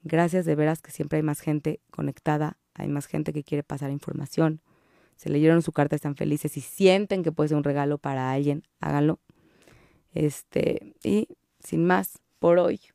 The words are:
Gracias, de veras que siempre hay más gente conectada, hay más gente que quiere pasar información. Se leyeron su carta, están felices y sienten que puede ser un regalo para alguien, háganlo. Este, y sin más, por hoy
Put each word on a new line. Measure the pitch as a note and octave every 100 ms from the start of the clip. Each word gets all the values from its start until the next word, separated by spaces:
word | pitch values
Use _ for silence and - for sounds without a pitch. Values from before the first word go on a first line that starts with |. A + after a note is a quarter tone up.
Gracias, | D#3+ D#3+ E3+ F3+ E3
de | D3+
veras | D3+ E3
que | -
siempre | - D3 D#3
hay |
más | D#3 D3
gente | - D3+ D#3 D3+ _
conectada, | - C#3+ C#3+ - D3+ D3+ - _
hay | - D3
más | C#3+ -
gente | D#3 D3+
que | D3+
quiere | C#3+ D3
pasar | - C#3 C#3
información. | C#3+ - - C#3+ - D#3+ D#3 _ _ _ _ _ _
Se | -
leyeron | D3 D#3 E3+
su | E3
carta, | D3+ D3 D3+
están | C#3+ C#3+
felices | - D3 D3 -
y |
sienten | C3+ - F#3+ F#3+ G#3 G3
que | E3
puede | D#3 D3+
ser | D3+
un |
regalo | C#3+ C#3+ C#3+ D3
para | C#3 C3+ C3
alguien, | C3+ C#3+ C#3+ - _
háganlo. | D#3 D3 D3 - _ _ _ _ _ - _ _ _
Este, | - D3+ C#3 - - - - - _
y | - G3+ - - _ _
sin | - E3 E3+
más, | F#3 F#3+ - _ _
por | E3+ F3
hoy | F3 G3+ _